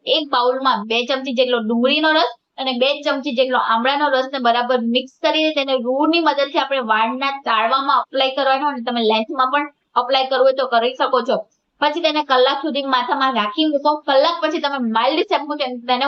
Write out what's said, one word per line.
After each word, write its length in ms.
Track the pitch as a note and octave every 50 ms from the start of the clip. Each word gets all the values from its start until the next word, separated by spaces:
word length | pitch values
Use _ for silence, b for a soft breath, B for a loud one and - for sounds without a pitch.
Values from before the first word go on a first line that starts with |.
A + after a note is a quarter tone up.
| -
એક 180 | - C4+ D#4 D4+ C#4+
બાઉલમાં 580 | C4+ A#3+ A#3+ B3+ B3+ C4 C4+ C4+ A#3 G3+ G#3
બે 180 | A3 A3+ A#3 B3
ચમચી 280 | A#3+ C#4 C4 C4 C#4+ B3
જેટલો 260 | A#3 B3+ B3 A#3+ A#3
ડુંગળીનો 520 | A3 G#3+ A#3+ A#3 A#3+ C4+ D4 D4+ D#4 D#4
રસ 200 | D#4 D#4 F4 B4 B4 - _ _ _
અને 140 | - C4+ C4 B3+ A#3+
બે 100 | B3+ C#4 D4 C#4+
ચમચી 340 | C#4+ D4 C#4+ C#4 A#3+ D4 A#3+
જેટલો 240 | A#3+ B3+ C4 B3+ A#3+
આમળાનો 440 | - - A3+ A#3 A#3+ C4 C#4+ D4 D4+ C#4+
રસને 300 | C4+ B3+ C4 C4+ C#4+ C4+
બરાબર 380 | B3 A#3 A#3 A#3+ A#3 A3+ B3+ B3
મિક્સ 320 | A3+ A#3 A#3 B3+ C4 C4 - _
કરીને 320 | - D#4 D4 D#4 D#4 D#4 D#4
તેને 200 | C#4+ C#4 C#4 C4+
રૂની 440 | C4 A#3 B3 C4 C#4 D4+ D#4 E4 E4+
મદદથી 400 | D#4+ D4+ - C#4 C#4 C#4 C#4+ D#4
આપણે 200 | C4+ C4+ C4+ C4+
વાળના 500 | A#3+ A3 A3 G#3+ A3+ A#3 B3+ B3+ C#4 C#4 C#4 C#4
તાળવામાં 640 | - B3 A3+ G#3+ A3+ A#3 C4 C#4 C#4 C#4+ C#4 B3 -
એપ્લાય 320 | - - C4+ C4+ C4+ C4
કરવાનો 340 | C#4 C4+ C4+ C4+ C4+ D4 D4
અને 120 | C#4 B3 A#3
તમે 180 | B3 A#3+ A#3+
લેન્થમાં 480 | A3+ G#3+ A3 A3 A3+ - D#4 C4 B3+ -
પણ 140 | - C#4+ D4 D4 - _ _ _ -
એપ્લાય 320 | A#3+ B3+ B3+ C4+ C4+ C4 C4
કરવું 160 | C4+ B3+ B3+
હોય 120 | C4+ C4 C4+
તો 80 | C4
કરી 260 | C4 B3 A3+ A3+ B3+ C4
શકો 260 | C4 C#4+ B3+ C4 B3
છો. 160 | A#3 B3 A3 - - _ _ _ _ _ _ -
પછી 220 | C#4+ D4 D4+ E4+ E4+
તેને 160 | D#4 D4+ D4+ D4
કલાક 380 | C#4+ C4 B3+ B3+ C4+ C#4+ C#4+
સુધી 240 | D4 D#4 B3 C#4+ C4+
માથામાં 500 | C4+ C4 B3 A#3 - C#4+ C4+ C4+ C4+ B3+
રાખી 300 | A3 G#3 G#3+ - D#4 D#4
મૂકો. 260 | D#4 D4 C#4 C#4+ D4 D4+ D4+
કલાક 360 | - - C4+ C4+ D4 E4 E4+ E4+
પછી 220 | D#4 D#4+ D#4+ D#4+
તમે 180 | D4 C#4+ C#4 C4+ B3
માઇલ્ડ 420 | A3+ A3 A3+ A#3 C4+ D#4 D#4 F4+ -
શેમ્પૂ 280 | F4+ C#4+ D4 D4 D4 D4+ C#4+ B3+ B3 A#3+ A#3
તેને 180 | B3 B3+ B3 C#4